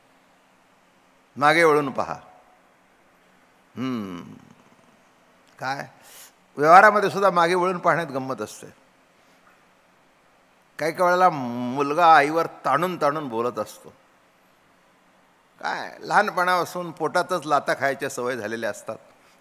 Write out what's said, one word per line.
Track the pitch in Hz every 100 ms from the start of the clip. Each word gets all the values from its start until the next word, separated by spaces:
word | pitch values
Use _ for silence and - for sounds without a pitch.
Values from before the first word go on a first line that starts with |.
| _ _ _ _ _ _ _ _ _ _ _ _ _ 117
मागे | 147 160
वळून | 165 147 135
पहा. | 107 82 - - - _ _ _ _ _ _ _ _ _ _ _ _ _ 107
हम्म, | 131 120 95 87 - - - - _ _ _ _ _ _ _ _ _ -
काय | 131 139 139 - - - - _ _ -
व्यवहारामध्ये | 151 180 214 208 190
सुद्धा | 170 196
मागे | 175 170
वळून | 180 180 180
पाहण्यात | 170 156 160
गंमत | 131 131 127
असते. | 107 - - - _ _ _ _ _ _ _ _ _ _ _ _ _ _ _ _ _ _ _ -
काही | 156
काही | 165
वेळेला | 180 180 185
मुलगा | 156 123 120 123 131 143 156 160
आईवर | 156 143 165 156 -
ताणून | 147 139 180 170
ताणून | 147 156 139
बोलत | 113 120 -
असतो. | 127 - - - _ _ _ _ _ _ _ _ _ _ _ _ _ _ _ _
काय | - 160 98 -
लहानपणापासून | - 175 208 170 180 180 151 180 175
पोटातच | 147 151 175 175 180 151
लाथा | 139 160
खायच्या | 143 139 131 139
सवय | 127 123 127
झालेल्या | 107 113 110
असतात, | - - 107 _ _ _ _